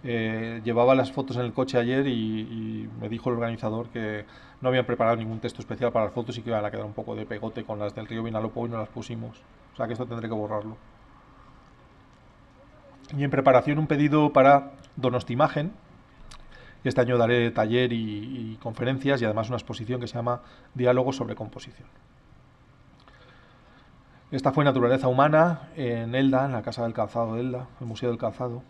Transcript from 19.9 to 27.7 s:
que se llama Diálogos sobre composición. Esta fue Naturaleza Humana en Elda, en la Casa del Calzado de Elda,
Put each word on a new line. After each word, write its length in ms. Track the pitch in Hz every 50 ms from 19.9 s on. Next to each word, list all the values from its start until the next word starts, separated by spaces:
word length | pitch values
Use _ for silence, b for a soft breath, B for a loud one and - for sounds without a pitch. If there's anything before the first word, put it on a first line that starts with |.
| 123 123
que 60 | 120
se 80 | 113 -
llama 280 | 120 117 120 123 120 B B B B B B _
Diálogos 420 | 127 123 123 123 127 127 135 135
sobre 180 | - 113 - 107
composición. 540 | - 107 - - - - - - - - - - - - - _ - _ - - - - - _ _ - _ - _ - - - - b b b b b b b b b b b b b b b b b b b - _ - - - _ -
Esta 220 | - 131 131 143
fue 120 | 131 147 147
Naturaleza 440 | 143 131 131 120 120 127 135 135 127
Humana 640 | 127 131 139 151 151 156 165 175 170 147 - - -
en 400 | 160 139 120 117 117 117 117 120
Elda, 300 | 131 135 135 135 127 135
en 80 | 139
la 100 | 127 110
Casa 220 | 104 117 117 127 117
del 80 | 117
Calzado 420 | 113 - 110 101 - 120 117 113 110
de 60 | 117
Elda, 260 | 123 127 123 123 127 -